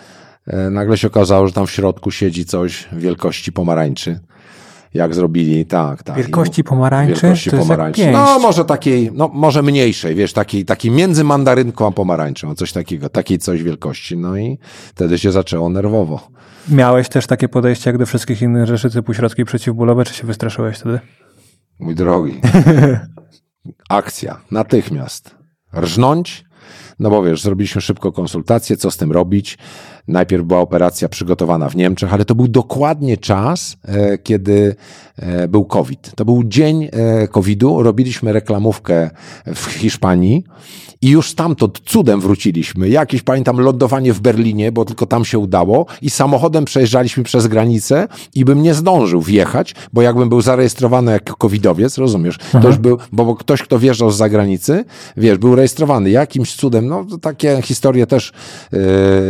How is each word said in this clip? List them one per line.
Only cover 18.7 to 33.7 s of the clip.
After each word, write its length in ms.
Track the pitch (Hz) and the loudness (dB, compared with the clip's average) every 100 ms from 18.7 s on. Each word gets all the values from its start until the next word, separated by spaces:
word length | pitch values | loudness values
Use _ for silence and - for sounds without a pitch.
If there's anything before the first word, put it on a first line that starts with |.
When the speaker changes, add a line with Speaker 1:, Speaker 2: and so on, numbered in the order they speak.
| 117 123 | 0 -2
Speaker 2:
typu 240 | 113 107 | -4 -4
środki 320 | 110 120 - 117 | -2 -2 -2 -4
przeciwbólowe, 600 | 120 - 113 117 120 120 | -4 -4 -2 0 2 0
czy 80 | |
się 140 | - 117 | -6 -10
wystraszyłeś 500 | 110 113 117 113 107 | -6 -6 -6 -8 -6
wtedy? 220 | 120 120 - _ _ _ _ _ _ _ | -6 -6 -8 _ _ _ _ _ _ _
Speaker 1:
Mój 160 | 82 82 | -8 -2
drogi. 460 | 90 87 76 - 120 190 147 151 139 117 - | 0 0 0 -2 2 4 6 6 4 2 -4
Speaker 2:
<laughs> 800 | - _ _ _ _ - - _ | -18 _ _ _ _ -20 -20 _
Speaker 1:
Akcja, 520 | 101 - - - - _ | -2 -2 -10 -12 -14 _
natychmiast. 840 | 104 110 117 - 73 64 - - _ _ _ _ 82 | -4 0 0 0 -8 -10 -16 -20 _ _ _ _ -6
Rżnąć, 680 | 82 87 127 160 175 - _ _ - - - - | -4 0 2 2 -4 -12 _ _ -20 -20 -20 -6
no 100 | 107 | 0
bo 140 | 104 | 2
wiesz, 180 | 90 78 | 2 0
zrobiliśmy 400 | 104 95 101 101 | -2 -2 -4 -4
szybko 300 | - 98 95 | -4 -4 -4
konsultację, 640 | 90 85 87 - 117 - 101 | -4 -6 -6 -2 -2 0 -4
co 140 | 98 | -4
z 60 | - | -4
tym 140 | 78 | -2
robić. 460 | 82 87 101 - - - - - - - | 0 0 -2 -4 -14 -20 -20 -20 -18 -4
Najpierw 360 | 87 87 92 85 | -2 0 0 2
była 140 | 90 | 0
operacja 500 | 85 87 87 - 85 | 2 2 0 0 -6
przygotowana 600 | - 87 87 85 82 73 | -6 -4 -2 0 0 0
w 60 | 82 | 0
Niemczech, 380 | 90 92 98 | 0 0 -2
ale 120 | 101 104 | -2 0
to 100 | 117 | 2
był 120 | 123 | 2
dokładnie 720 | 120 - 131 147 156 139 107 | 2 -2 -2 -2 -2 -2 -4
czas, 600 | - 98 117 175 - | 0 0 0 -4 -8